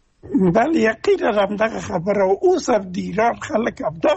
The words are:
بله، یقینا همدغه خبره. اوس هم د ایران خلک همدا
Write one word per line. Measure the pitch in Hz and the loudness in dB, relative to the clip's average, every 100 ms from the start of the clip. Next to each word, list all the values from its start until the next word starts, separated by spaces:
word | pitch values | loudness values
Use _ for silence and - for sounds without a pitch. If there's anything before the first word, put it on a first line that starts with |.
| _ _ - 277 185 | _ _ -4 0 2
بله، | 196 269 320 | 2 2 2
یقینا | 220 220 - 392 247 208 | 0 0 0 2 2 0
همدغه | 196 208 220 202 | 0 0 -4 -4
خبره. | 185 185 180 202 190 | -6 -4 -2 0 2
اوس | 196 359 359 - | 2 2 2 0
هم | 220 190 | -2 -2
د | 185 | -6
ایران | 180 180 233 233 - | -4 0 0 -2 -4
خلک | 214 233 - | -4 -4 -4
همدا | 160 165 302 | -8 -2 0